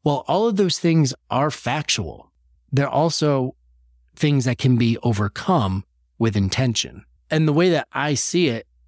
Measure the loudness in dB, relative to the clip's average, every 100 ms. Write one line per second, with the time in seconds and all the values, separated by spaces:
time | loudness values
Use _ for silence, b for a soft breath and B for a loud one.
0 | -2 -2 -2 -2 0 0 0 0 2 2
1 | 2 -2 _ -2 -2 -4 -4 -4 -4 -4
2 | -6 -12 -20 _ _ _ _ -2 0 0
3 | 0 0 0 0 -2 _ _ _ _ _
4 | _ -2 2 2 0 0 2 2 2 0
5 | 0 0 -2 -4 0 2 2 -2 -6 _
6 | _ _ 0 0 0 0 -2 -2 -8 -14
7 | _ _ _ 0 2 2 2 0 -2 -4
8 | -2 -2 -2 0 0 -2 -10 _